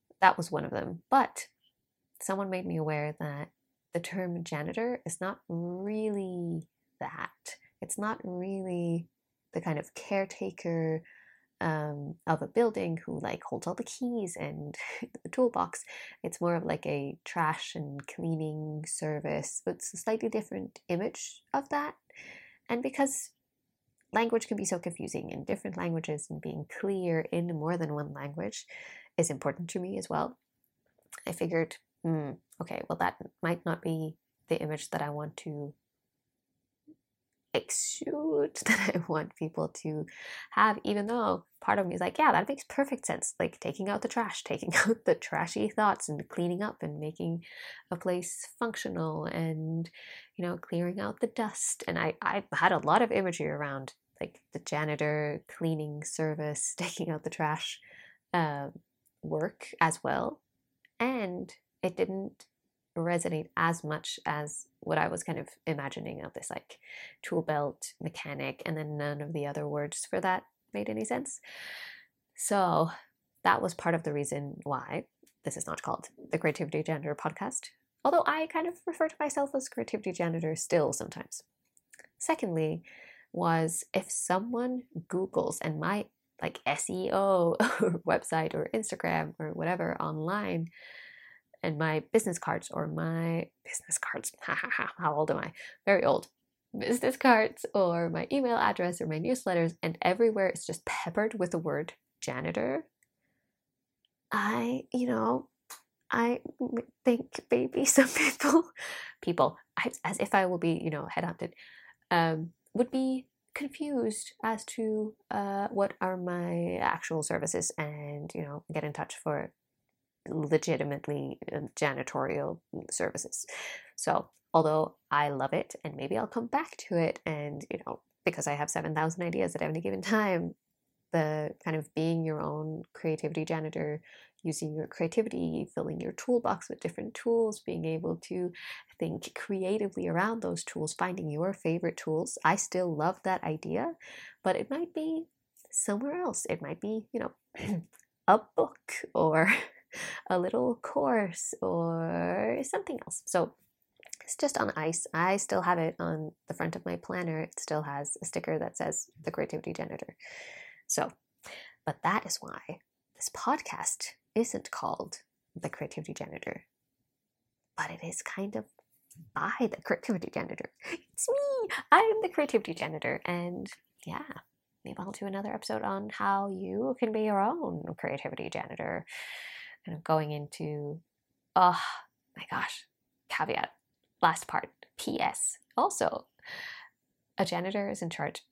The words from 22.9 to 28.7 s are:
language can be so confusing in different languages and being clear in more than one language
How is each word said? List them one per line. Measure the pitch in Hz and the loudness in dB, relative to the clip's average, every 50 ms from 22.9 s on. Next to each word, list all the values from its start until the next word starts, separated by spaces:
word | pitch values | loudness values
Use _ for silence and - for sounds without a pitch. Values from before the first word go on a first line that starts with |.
| 262 - 277 277 277 - - - - _ _ _ _ _ _ _ _ _ _ _ _ _ _ _ - | 2 2 2 2 2 -2 -6 -10 -14 _ _ _ _ _ _ _ _ _ _ _ _ _ _ _ 2
language | 208 233 226 233 226 226 | 2 4 4 4 2 2
can | - 233 | 0 -2
be | 202 202 | -2 0
so | - 190 175 | 0 -2 -2
confusing | 175 175 170 - - - - - - - | -2 -4 -6 -6 -8 -6 -6 -6 -6 -6
in | - - - | -8 -8 -4
different | - 196 202 - 202 175 | -2 -2 -2 -2 -6 -6
languages | 180 175 175 165 160 160 - 151 147 - - | -4 -2 0 0 0 -2 -2 -4 -6 -6 -8
and | 160 151 | -10 -8
being | 151 156 - 151 151 - - - | -6 -6 -6 -8 -8 -10 -8 -4
clear | - 196 196 190 180 175 165 160 156 - - | -2 -2 0 0 2 2 2 2 0 0 -2
in | 170 170 175 | -2 0 0
more | 170 151 147 160 180 | -2 -2 -2 0 0
than | 170 165 151 147 | 0 0 -2 -2
one | 147 147 151 143 | -2 -4 -4 -6
language | 139 139 143 147 151 180 208 - - - - | -8 -8 -6 -6 -6 -6 -6 -6 -8 -12 -14